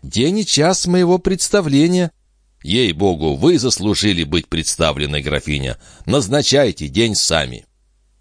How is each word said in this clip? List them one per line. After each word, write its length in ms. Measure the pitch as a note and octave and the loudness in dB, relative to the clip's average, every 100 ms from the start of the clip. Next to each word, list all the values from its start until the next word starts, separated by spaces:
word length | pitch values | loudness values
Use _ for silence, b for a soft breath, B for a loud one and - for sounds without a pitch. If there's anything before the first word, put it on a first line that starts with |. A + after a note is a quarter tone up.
«День 380 | C#2 G#2 C#3+ G#3 | -6 -2 0 0
и 60 | F#3 | 0
час 400 | C#3 D#3+ F#3 F3 | 0 2 0 0
моего 320 | F3+ F3 F3+ | 2 2 2
представления». 920 | F#3+ F#3+ - G#3 D#3 C#3 E3 F3+ E3+ - _ _ _ _ | 0 -2 0 0 2 4 4 2 0 -6 _ _ _ _
«Ей-богу, 760 | C#2+ A2+ A2 D#2 G2 D#2 D#2+ - | -2 0 0 2 0 0 0 2
вы 220 | E3+ E3 | 2 2
заслужили 680 | A#2+ - G#2 F#2+ G#2 E2+ | 0 -2 0 0 0 0
быть 240 | D2 E2 - | 0 -2 -2
представленной, 760 | E2 D#2 - D#2+ C#2+ D2 D2 | -4 -4 -2 -2 0 -4 -4
графиня. 560 | C#2 D2 - C#2+ C2 - B B | -4 -4 -4 -4 -6 -8 B B
Назначайте 840 | - C#3 G2+ C#3+ C3+ C#3 B2 - C#2+ | -2 -2 0 -2 2 2 2 -2 -4
день 260 | D#2 A2+ | 0 0
сами». 500 | G2 - E2 C2 A1+ - _ _ _ _ _ | 0 0 0 -2 -8 -18 _ _ _ _ _